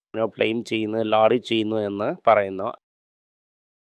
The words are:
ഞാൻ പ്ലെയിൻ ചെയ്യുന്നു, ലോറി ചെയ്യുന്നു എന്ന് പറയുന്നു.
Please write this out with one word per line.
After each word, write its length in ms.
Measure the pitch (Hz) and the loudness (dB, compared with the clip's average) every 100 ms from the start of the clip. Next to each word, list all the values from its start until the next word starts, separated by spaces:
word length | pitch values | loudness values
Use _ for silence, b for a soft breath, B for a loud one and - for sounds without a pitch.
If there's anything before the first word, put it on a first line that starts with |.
| _ 110 | _ -4
ഞാൻ 100 | 110 | -4
പ്ലെയിൻ 380 | - 110 117 | -2 -2 -2
ചെയ്യുന്നു, 340 | - 113 107 113 | -4 -4 -4 -4
ലോറി 380 | 107 110 110 120 | 0 4 4 4
ചെയ്യുന്നു 400 | - 113 107 110 | 0 -2 0 -2
എന്ന് 540 | 104 101 117 185 - | -4 -4 -6 -2 4
പറയുന്നു. 420 | 104 98 95 110 - _ _ _ _ _ _ _ _ _ _ _ | 4 2 -4 -8 -10 _ _ _ _ _ _ _ _ _ _ _